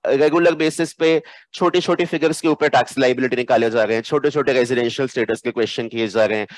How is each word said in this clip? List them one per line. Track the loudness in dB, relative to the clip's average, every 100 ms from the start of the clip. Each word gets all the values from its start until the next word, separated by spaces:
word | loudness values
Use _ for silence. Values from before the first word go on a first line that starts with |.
| 0
regular | 2 2 4 2
basis | 2 0 -2 -6
पे | 0 2 0 -2 -18 _
छोटे-छोटे | -2 0 0 0 0
figures | -2 0 -2 0
के | 0
ऊपर | 2 2
tax | 2 0 0
liability | 0 2 -2 -2
निकाले | 0 2 2
जा | 0
रहे | 0 -2
हैं, |
छोटे-छोटे | -2 0 0 0 0
residential | 0 0 0 -2 -2 -4
status | -2 -4 -4
के | -4
question | -2 -4 -4 -6
किए | -4 -2
जा | 0
रहे | 0 0
हैं, | -6